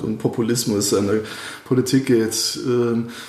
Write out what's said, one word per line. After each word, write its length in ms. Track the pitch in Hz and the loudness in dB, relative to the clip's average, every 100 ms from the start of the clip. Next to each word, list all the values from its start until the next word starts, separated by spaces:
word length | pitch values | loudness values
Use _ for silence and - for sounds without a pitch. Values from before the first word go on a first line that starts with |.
um 140 | 113 110 | -4 -2
Populismus 760 | 123 - 113 120 - 101 104 | -2 0 0 0 0 0 2
in 160 | 101 101 | 2 2
der 120 | 107 - - - - - | 0 -2 -8 -12 -12 -2
Politik 400 | 127 123 135 131 | 0 2 2 4
geht, 520 | 117 110 107 - - | 4 2 0 -4 -4
ähm, 440 | 135 120 120 117 113 - | -2 0 2 0 -2 -8